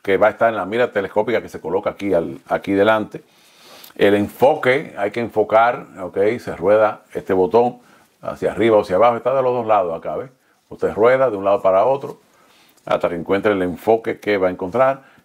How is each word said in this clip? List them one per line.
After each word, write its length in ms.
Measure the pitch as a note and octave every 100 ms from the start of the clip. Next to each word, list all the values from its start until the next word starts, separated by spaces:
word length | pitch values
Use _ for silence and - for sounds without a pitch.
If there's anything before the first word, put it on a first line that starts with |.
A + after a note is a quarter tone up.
que 140 | - F#2+
va 120 | F2+
a 20 |
estar 180 | F2+ A#2
en 80 | G#2+
la 100 | F#2+
mira 240 | A2+ A#2+
telescópica 520 | G#2+ F#2+ G#2 A2 A2
que 80 | F2
se 100 | F2+
coloca 300 | - - -
aquí, 240 | - G2+
al, 260 | F2 E2 - -
aquí 240 | F#2 -
delante. 540 | G2 G#2 A2 G2+ - - _ _ _ - - - -
El 200 | G2+ G2+
enfoque, 800 | G2+ - C3 D3 B2+ C3+ - -
hay 140 | G#2
que 80 | A#2+
enfocar, 680 | A2+ G#2+ G#2 A2 A#2+ - - F#2
ok, 160 | F2+ G2 G#2 A#2
se 160 | - E2+
rueda 480 | F2+ G#2+ G#2+ - _
este 200 | - -
botón 460 | F#2+ F#2 A#2 B2 B2 _ _ _ _
hacia 320 | - - -
arriba 240 | F2+ A2+ G#2+
o 40 |
hacia 120 | F#2 F2+
abajo, 220 | A#2 A#2
está 180 | B2 C3+
de 60 |
los 100 | B2+
dos 160 | B2 A2
lados 300 | G#2 F2 F#2+
acá, 180 | G2 F2
¿ve? 140 | C3 _ _ _ -
Usted 240 | A2 F2+
rueda 360 | G2 A#2 C3 C3
de 60 | G2+
un 80 |
lado 180 | G2+ G2+
para 220 | F#2+ F#2+
otro 380 | A#2 C3+ A2 - _ _ _ _ _ _ -
hasta 240 | - F#2
que 60 | F2
encuentre 360 | D#2+ G2 G#2+
el 100 | G2
enfoque 540 | F2+ D#2+ - A2+ - -
que 160 | G#2 G#2
va 100 | F#2
a 40 |
encontrar 680 | F#2 F#2 A2+ C3 C3+ - _